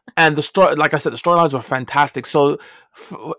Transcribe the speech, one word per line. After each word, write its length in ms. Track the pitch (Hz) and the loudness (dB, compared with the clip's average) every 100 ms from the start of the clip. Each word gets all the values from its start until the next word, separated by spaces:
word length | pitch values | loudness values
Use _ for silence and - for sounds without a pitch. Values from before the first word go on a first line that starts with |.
| - - | -8 0
And 200 | 160 147 | 0 0
the 60 | |
story, 340 | - 190 185 151 | -2 2 2 4
like 200 | 151 151 | 0 0
I 20 | |
said, 160 | 156 | -4
the 40 | 113 | -4
storylines 360 | 175 175 160 | 0 2 2
were 80 | 127 | 0
fantastic. 640 | - 131 123 143 143 131 - | -4 -6 -2 0 0 -2 -2
So, 320 | 151 143 147 - - _ - | 2 2 0 -8 -20 _ -20
f-, 180 | - 190 131 | -18 -16 -12